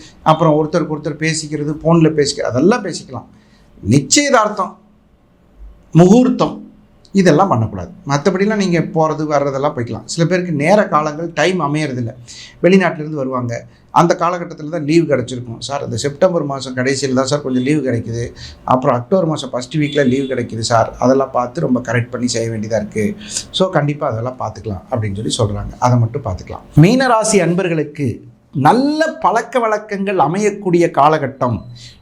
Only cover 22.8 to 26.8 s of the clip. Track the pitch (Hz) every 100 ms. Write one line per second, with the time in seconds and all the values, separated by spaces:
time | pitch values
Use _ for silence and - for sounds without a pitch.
22.8 | 104 110 104 101 - - - - 185 170
23.8 | 143 147 151 113 120 127 110 110 110 95
24.8 | - 123 107 95 104 - 110 101 101 -
25.8 | 123 123 113 - - 90 - - - -